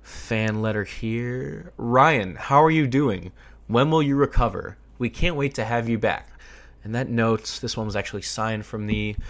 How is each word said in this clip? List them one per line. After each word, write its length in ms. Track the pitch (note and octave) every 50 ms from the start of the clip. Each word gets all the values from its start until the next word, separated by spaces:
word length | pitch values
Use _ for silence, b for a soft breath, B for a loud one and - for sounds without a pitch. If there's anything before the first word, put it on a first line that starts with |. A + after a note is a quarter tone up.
fan 600 | _ - - - - - A#2 A2 A2 A2 G#2+ G#2+ A2
letter 200 | A2 G#2+ G#2+ G2+
here. 880 | - - - A#2+ A2+ A2+ A#2 A#2+ A#2+ B2 B2+ C3+ C#3+ - - - - -
"Ryan, 580 | - A2+ A#2 A#2+ B2+ C#3 D#3+ D#3 A#2+ G2+ F#2 E2+
how 280 | - - - C#3 C#3+ D#3
are 80 | D#3+
you 160 | D#3+ D#3+ D3
doing? 440 | B2+ A#2+ C3+ D3 B2+ G2 F2+ E2+ F#2 - b b b b b b
When 240 | - G#2+ A#2+ C#3 D#3
will 100 | D#3+ D#3+
you 140 | D3+ C#3+ C#3
recover? 640 | C#3 C#3+ C3 - C#3 B2+ A2 F#2+ - - - - - - - -
We 120 | - B2+ A2+
can't 260 | - - E3 F3 E3+
wait 180 | C#3+ C#3+ C#3 -
to 100 | - A2
have 220 | A2 A#2+ A#2 A2+
you 120 | A2+ A#2 G#2+
back." 300 | A#2 G#2+ D#2 - - - - B B B B B B B B B -
And 120 | G#2 A2+
that 140 | A#2+ C3+ -
note, 500 | A#2+ A#2 A2+ A2+ A2+ A2 - - - -
this 160 | - A#2 -
one 80 | A#2+ A2
was 100 | G#2+ G2
actually 280 | G2+ G2+ - - G2+ -
signed 420 | - - - A2 A2 A2 G#2+ G#2
from 220 | - - G#2+ G#2
the 280 | G#2 G#2+ G#2 G#2 G#2+ G#2 B B